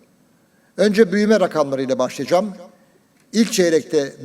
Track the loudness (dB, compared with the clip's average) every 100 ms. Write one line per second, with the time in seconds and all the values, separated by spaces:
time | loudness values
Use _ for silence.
0 | _ _ _ _ _ _ _ -2 2 4
1 | 2 2 2 2 2 -2 -2 -2 -2 -2
2 | -4 -6 -2 -2 -2 -8 -20 _ _ _
3 | _ _ _ -2 0 0 2 0 0 -2
4 | -4 -8